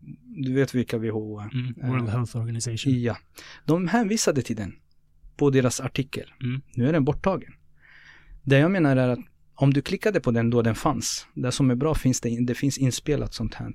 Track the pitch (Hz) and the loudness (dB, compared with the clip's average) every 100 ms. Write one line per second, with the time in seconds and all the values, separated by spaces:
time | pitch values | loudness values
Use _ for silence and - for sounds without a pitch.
0 | 147 - - 202 131 131 135 123 117 117 | -20 -20 -16 -8 -2 0 0 0 -2 -2
1 | 113 107 107 104 104 127 123 117 127 127 | -2 -4 -6 -10 -8 -6 -6 -6 -2 -2
2 | 117 120 117 120 113 113 117 113 139 123 | -2 -2 -4 -4 -6 -4 -6 -2 0 0
3 | 117 104 _ - - - - 170 175 233 | 0 -4 _ -20 -20 -10 0 0 2 0
4 | 196 220 - 143 - 113 90 - _ _ | 2 0 2 0 -2 -4 -6 -10 _ _
5 | _ _ - - 143 135 123 - 127 - | _ _ -14 0 4 4 2 0 -4 -4
6 | 131 - - - 123 131 - 120 127 165 | -4 -6 -12 -8 -6 -6 -6 0 2 4
7 | 135 143 196 170 - - _ - - - | 2 0 0 -2 -6 -20 _ -20 -20 -20
8 | - - - - 131 135 160 196 147 131 | -20 -20 -20 -8 2 4 6 4 4 4
9 | 127 123 - _ _ - 139 139 - 190 | 2 0 -6 _ _ 2 4 4 0 0
10 | 220 180 127 117 117 120 113 110 156 - | 0 2 2 2 2 2 2 0 -2 -2
11 | - - - - 127 - 131 123 156 147 | -4 -8 -10 -6 -4 2 2 2 0 2
12 | 131 123 123 117 123 117 143 135 135 - | 0 0 -2 -2 -2 0 -2 0 0 0
13 | - 135 120 - 113 - 113 | -2 -2 -2 -4 -6 -6 -12